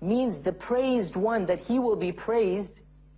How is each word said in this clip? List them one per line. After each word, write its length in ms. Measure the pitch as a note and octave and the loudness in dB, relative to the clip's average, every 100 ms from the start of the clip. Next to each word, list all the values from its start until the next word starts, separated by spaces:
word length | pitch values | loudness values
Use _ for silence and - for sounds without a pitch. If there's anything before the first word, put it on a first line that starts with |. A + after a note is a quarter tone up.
means 400 | E3+ A#3+ B3+ D#3+ | -2 0 0 -2
the 100 | - | -4
praised 640 | - - A#3+ C4 B3 F3 F#3 | -4 0 0 2 2 0 0
one, 300 | G#3+ A3+ F3 | 0 2 0
that 140 | F3 | -2
he 180 | - B3 | 0 0
will 160 | B3 G3 | 2 0
be 160 | F3 | -2
praised 600 | F3 - A#3 G3+ F#3+ F#3+ - - - - | -4 0 2 2 0 -4 -12 -20 -20 -20